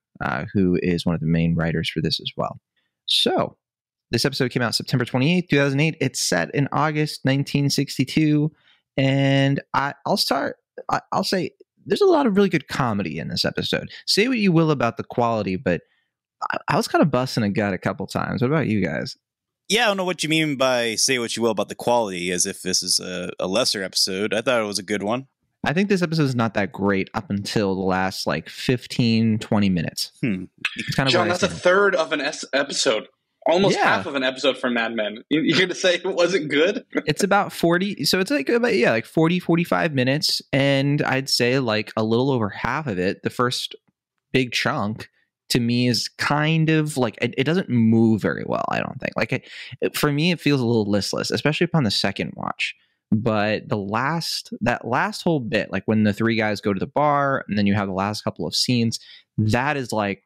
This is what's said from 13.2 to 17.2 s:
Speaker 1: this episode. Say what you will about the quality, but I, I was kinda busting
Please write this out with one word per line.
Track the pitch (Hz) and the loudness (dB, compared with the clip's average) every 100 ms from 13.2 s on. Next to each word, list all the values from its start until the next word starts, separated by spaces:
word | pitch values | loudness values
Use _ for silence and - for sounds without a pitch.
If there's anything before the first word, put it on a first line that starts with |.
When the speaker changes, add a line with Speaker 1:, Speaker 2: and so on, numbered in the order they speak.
| 65 | -6
Speaker 1:
this | 90 - | -2 -2
episode. | - - - - - - | -2 -2 -4 -4 -14 -4
Say | - 240 | 0 2
what | 247 | 2
you | 196 | 2
will | 165 156 | 4 4
about | 143 117 - | 2 0 -2
the | |
quality, | - - 120 113 98 92 | -6 -2 0 0 -2 -2
but | 92 82 _ _ _ _ _ - - | 0 -2 _ _ _ _ _ -12 -6
I, | - - | -6 -2
I | 156 | -2
was | 240 | 0
kinda | 349 185 | 2 2
busting | 127 | 2